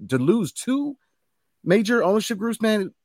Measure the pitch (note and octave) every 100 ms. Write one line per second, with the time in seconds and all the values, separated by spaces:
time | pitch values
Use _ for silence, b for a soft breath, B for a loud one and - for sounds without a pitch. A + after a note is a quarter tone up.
0 | G2+ B2+ C3+ A#3 E3 - - C4+ C#4+ -
1 | _ _ _ _ _ _ - G3+ G#3 B3
2 | F3 G#3+ - G#3 A3+ G#3+ A3 G#3+ F#3+ _